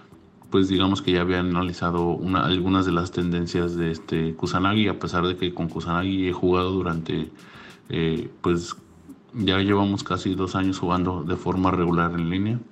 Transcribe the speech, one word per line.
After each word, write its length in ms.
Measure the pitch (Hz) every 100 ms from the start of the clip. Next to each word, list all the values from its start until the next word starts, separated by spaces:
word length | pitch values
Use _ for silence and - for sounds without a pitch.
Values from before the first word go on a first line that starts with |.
| - - - - -
pues 180 | 98 95
digamos 340 | 95 95 98
que 80 | -
ya 120 | 90
había 180 | 87 90
analizado 720 | 90 87 90 87 87 87 85
una, 340 | 82 90 92
algunas 420 | 67 90 92 95 92
de 60 |
las 180 | 85 87
tendencias 640 | - 87 87 85 90 87
de 160 | 85 85
este 440 | 80 - 85 80 80
Kusanagi, 500 | 87 90 98 107 101
a 140 | -
pesar 260 | 87 90 87
de 100 | 90
que 160 | 92
con 160 | 85 85
Kusanagi 600 | 85 85 85 92 95 92
he 40 |
jugado 380 | 87 90 90 90
durante, 600 | 95 87 82 80 82 78 - - - - - -
eh, 420 | 85 82 80 - -
pues 360 | 85 87 85 - - - - - -
ya 260 | 117 92 95
llevamos 460 | 98 101 101 101
casi 320 | - 90 - 90
dos 180 | 92
años 240 | 98 95 92
jugando 460 | 90 90 87 90
de 100 | 78
forma 380 | 87 90 90 92
regular 400 | 90 85 85 85
en 180 | 85 82
línea. 300 | 92 104 117 117